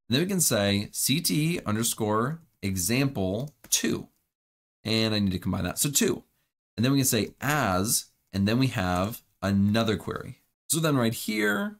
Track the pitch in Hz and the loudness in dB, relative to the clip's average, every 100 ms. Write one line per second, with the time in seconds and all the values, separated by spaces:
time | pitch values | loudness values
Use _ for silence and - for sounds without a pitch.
0 | - 123 185 190 - - 101 101 104 - | -2 -2 0 0 2 2 2 0 -2 -4
1 | - 147 - 170 156 175 - 107 117 - | -2 0 0 0 0 -2 -2 -2 -2 -2
2 | 107 107 123 165 - _ 98 95 87 123 | 0 0 0 -4 -12 _ -4 -2 0 0
3 | 139 110 92 101 147 - - - - - | 0 0 -2 -2 -6 -12 -4 -2 0 -4
4 | - _ _ _ _ _ _ _ - 110 | -8 _ _ _ _ _ _ _ -2 0
5 | 110 107 98 90 98 92 90 - 143 139 | 2 2 0 0 -2 -4 -4 -2 -2 2
6 | 226 - - _ _ _ _ - 123 139 | 0 0 -6 _ _ _ _ -2 2 4
7 | 127 113 - - 127 151 113 92 104 113 | 2 2 0 -4 -2 0 2 2 2 -2
8 | - _ _ 95 98 117 131 117 92 90 | -4 _ _ 0 2 2 2 0 0 0
9 | 101 120 - _ 95 101 101 110 110 104 | 0 -4 -16 _ 0 4 4 4 2 0
10 | - - - - _ _ - 156 160 139 | -4 -8 -10 -14 _ _ -4 -2 2 2
11 | 117 113 - 214 208 202 208 208 | 2 0 -4 -2 0 0 -2 -8